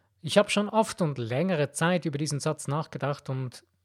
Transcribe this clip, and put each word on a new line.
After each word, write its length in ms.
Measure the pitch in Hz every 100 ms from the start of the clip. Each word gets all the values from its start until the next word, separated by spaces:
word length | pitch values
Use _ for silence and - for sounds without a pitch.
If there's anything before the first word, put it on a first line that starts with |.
| _ _
Ich 160 | 165 202
hab 140 | 208
schon 180 | 202 208
oft 320 | 220 220 -
und 160 | 165 131
längere 540 | 113 127 185 160 139
Zeit 340 | - 170 180 165
über 120 | 139
diesen 220 | 151 143
Satz 280 | 160 147 -
nachgedacht 600 | 147 - - 135 143 -
und 340 | 131 127 - - _